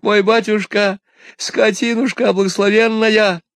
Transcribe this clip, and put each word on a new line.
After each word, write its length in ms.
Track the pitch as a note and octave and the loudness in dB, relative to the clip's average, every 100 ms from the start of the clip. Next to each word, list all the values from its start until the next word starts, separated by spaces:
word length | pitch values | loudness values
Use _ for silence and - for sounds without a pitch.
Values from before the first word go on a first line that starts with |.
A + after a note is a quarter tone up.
мой 200 | G3+ G#3 | 2 0
батюшка, 760 | G3 A3+ G#3+ G#3+ F#3+ G#3 G3+ G3 _ _ - - | 2 0 0 -4 -2 -2 -2 -2 _ _ -20 -14
скотинушка 960 | - - A3 G3 A#3 A3+ B3+ - A#3 | -10 0 0 0 -2 -2 -2 -2 -2
благословенная! 1120 | F#3 G3 - G3+ G#3 A3+ A3 A3 G#3+ G#3 F3 _ | 0 -2 0 0 2 2 0 2 2 0 -2 _